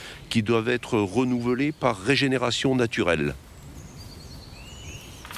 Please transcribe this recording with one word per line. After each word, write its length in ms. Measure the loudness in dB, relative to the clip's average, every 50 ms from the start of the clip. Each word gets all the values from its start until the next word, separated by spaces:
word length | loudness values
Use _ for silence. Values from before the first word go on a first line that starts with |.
| -14 -14 -14 -16 -10 0
qui 140 | 2 2 4
doivent 260 | 6 4 4 4 2
être 300 | 0 0 0 2 2 2
renouvelés 720 | 2 4 4 2 4 4 2 2 2 2 2 2 2 -2
par 300 | -2 0 0 0 0 0
régénération 760 | 2 2 2 4 4 2 2 2 2 0 0 2 2 2 4
naturelle. 640 | 4 2 2 2 2 2 4 4 2 2 0 -2 -4 -12 -18 -20 -18 -18 -16 -16 -16 -16 -16 -16 -16 -16 -16 -16 -16 -16 -16 -16 -16 -16 -16 -18 -16 -16 -16 -16 -14 -14 -14 -14 -14 -14 -16 -16 -16 -14 -14 -12